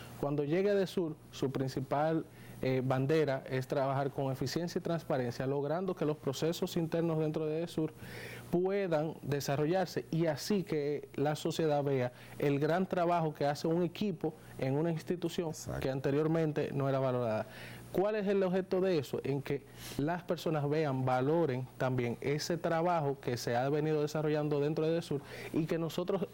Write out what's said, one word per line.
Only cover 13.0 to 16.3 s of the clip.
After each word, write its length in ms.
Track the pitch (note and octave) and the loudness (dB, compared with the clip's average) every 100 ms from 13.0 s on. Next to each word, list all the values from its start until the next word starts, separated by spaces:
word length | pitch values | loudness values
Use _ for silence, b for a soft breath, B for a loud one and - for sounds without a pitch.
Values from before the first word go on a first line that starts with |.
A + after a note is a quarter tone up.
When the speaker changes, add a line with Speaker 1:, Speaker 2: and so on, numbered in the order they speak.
| E3+ F3 D#3+ | 2 2 2
Speaker 1:
que 120 | D3 C#3+ | 0 0
hace 220 | C#3+ E3 | 0 2
un 160 | E3 | 2
equipo 500 | F3 - G#3+ E3 D#3 - B B | 0 0 -2 -2 -4 -6 B B
en 180 | C3 C#3 | 0 2
una 160 | E3+ | 2
institución 580 | D#3+ - F3+ E3+ - E3+ | 0 -2 -2 -2 -2 -4
Speaker 2:
Exacto. 300 | - - C3 | -4 -8 -4
Speaker 1:
que 80 | C#3 | -2
anteriormente 840 | C3+ C#3+ C#3 D#3 | -2 0 2 2